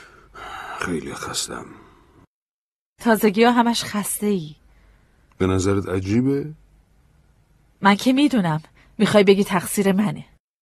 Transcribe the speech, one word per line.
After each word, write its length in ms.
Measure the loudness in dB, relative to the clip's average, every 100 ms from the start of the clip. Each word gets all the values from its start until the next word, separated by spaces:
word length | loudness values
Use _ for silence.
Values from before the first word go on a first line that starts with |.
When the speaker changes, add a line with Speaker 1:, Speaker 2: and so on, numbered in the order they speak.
| -20 -20 _ -20 -18 -16 -14 -10
Speaker 1:
«خیلی 340 | -8 -8 -8
خستم.» 520 | -12 -10 -8 -8 -10 -16 -20 -20 _ _ _ _ _ _ _ _ _ _ -4
Speaker 2:
«تازگی‌ها 500 | 0 2 2 4 4
همش 320 | 4 2 0
خسته 440 | -4 -6 -6 -4 -2
ای.» 280 | -2 -4 -14 _ _ _ _ _ _ _ -2
Speaker 1:
«به 100 | 0
نظرت 420 | 0 0 -2 -2
عجیبه؟» 640 | -4 -2 0 0 -2 -6 -14 _ _ _ _ _ _ _ _ _ _ _ _
Speaker 2:
«من 140 | 2 2
که 180 | 2
می‌دونم. 480 | 2 2 2 0 -2 -6 _ _ -2
می‌خوای 260 | 2 4
بگی 200 | 6 4
تقصیر 480 | 2 -2 -2 -2 0
منه.» 340 | 0 -2 -4 -12 _ _ _